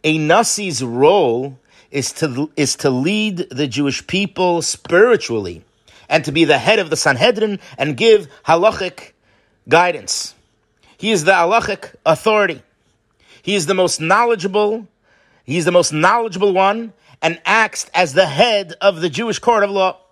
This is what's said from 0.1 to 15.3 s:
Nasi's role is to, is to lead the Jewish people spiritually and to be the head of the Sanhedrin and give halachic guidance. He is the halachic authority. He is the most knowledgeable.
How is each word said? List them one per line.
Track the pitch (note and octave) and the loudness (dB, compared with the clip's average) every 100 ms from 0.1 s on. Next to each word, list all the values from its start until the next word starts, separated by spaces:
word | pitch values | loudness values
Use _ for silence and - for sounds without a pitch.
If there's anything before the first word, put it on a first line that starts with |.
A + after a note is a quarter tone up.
| D#3 | -2
Nasi's | D3+ F#3+ A3+ - G3 B2+ | 2 2 2 -4 -6 -6
role | B2+ A#2+ D3 G3 C#3 A#2 C#3 C3 _ _ _ | -6 2 4 4 2 -2 -6 -14 _ _ _
is | C#3 B2 | -8 -6
to, | - D#3 B2 D3+ - | -6 -6 -4 -6 -2
is | C#3+ - | -4 0
to | C#3+ | -2
lead | B2+ D3+ G#3+ G#3+ F3+ - | 0 -2 -2 -4 -6 -10
the | B2+ D3 | -6 -4
Jewish | A2+ C#3+ B2+ - | -2 -4 -4 -4
people | F#3 G3+ - F3+ E3+ | -4 -4 -2 0 0
spiritually | D#3 - - E3+ A#3 A3+ - A#2 F#2 E2+ _ _ _ - - | -4 -8 0 4 4 4 0 -6 -6 -14 _ _ _ -20 -2
and | D#3+ | -2
to | D#3 | 0
be | D3 D3+ | 0 2
the | C#3 | 2
head | - A3 | 2 0
of | E3 | 0
the | D#3 | -2
Sanhedrin | D3+ B2+ A#3 A3 G#3+ G3 - - | 0 2 2 2 -4 -4 -12 -6
and | C#3+ C3 | -6 0
give | A3+ G#3+ D#3 - - | 2 2 0 -10 0
halachic | E3 G#3 F#3+ F#3 - - _ _ _ _ _ - | 2 2 0 -10 -12 -20 _ _ _ _ _ 0
guidance. | D#3+ F3+ D#3 F#2+ - - _ _ _ _ _ _ _ | 2 2 -2 -8 -8 -10 _ _ _ _ _ _ _
He | G3+ | -2
is | G3+ | 0
the | D#3 | 2
halachic | F#3 E3+ A3 - G3 - - D#3+ | 2 4 0 -2 -10 -12 -4 0
authority. | D#3 A3 G#3+ G3 C#3+ _ _ _ _ _ _ _ - | 2 2 2 0 -4 _ _ _ _ _ _ _ -12
He | - | -4
is | G3+ D3+ | -2 0
the | |
most | F#3+ F3+ - | 0 0 -2
knowledgeable. | D#3+ G3+ A#3+ A3+ F#3+ G3 G#3 A3 G#3+ _ _ _ _ | 0 2 2 0 -2 -2 -2 -4 -10 _ _ _ _